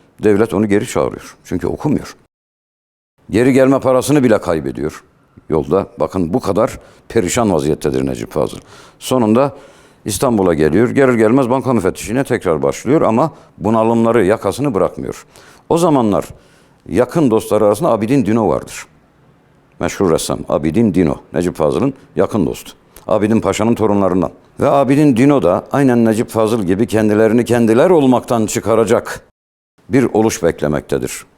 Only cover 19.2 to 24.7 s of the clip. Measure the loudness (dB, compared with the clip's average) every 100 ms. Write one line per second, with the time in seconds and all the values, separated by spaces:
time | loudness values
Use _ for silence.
19.2 | _ _ _ _ _ _ -8 -2 0 0
20.2 | -2 -8 -4 -2 -2 0 0 2 0 -2
21.2 | -6 -4 -4 -2 -2 0 -2 -6 -12 -4
22.2 | -2 0 -4 -6 -14 -20 _ -18 -4 -2
23.2 | 2 0 0 -2 -2 0 0 2 0 0
24.2 | -2 -6 _ -2 0